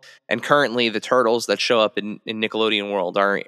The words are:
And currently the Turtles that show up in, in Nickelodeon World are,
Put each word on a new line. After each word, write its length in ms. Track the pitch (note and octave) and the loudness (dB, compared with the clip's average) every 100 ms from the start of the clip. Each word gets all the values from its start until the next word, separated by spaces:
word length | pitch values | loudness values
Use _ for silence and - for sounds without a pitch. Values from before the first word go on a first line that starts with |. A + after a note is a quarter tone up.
| - - - | -20 -16 -6
And 120 | A#2 | -4
currently 480 | - D3 C3 A#2+ A#2 | 2 2 2 0 0
the 120 | G#2 | 0
Turtles 460 | - B2+ A2+ A#2 - | 0 2 2 2 0
that 140 | G2+ | -2
show 200 | - A#2 | 2 2
up 180 | G#2+ - | 2 0
in, 220 | G#2 G2+ | -6 -10
in 160 | - A2 | -10 -4
Nickelodeon 520 | G#2+ A2 A2 G#2+ G2+ | -2 0 0 0 -2
World 260 | G2+ F2+ G2 | -2 -2 0
are, 240 | G2+ G2+ | 0 0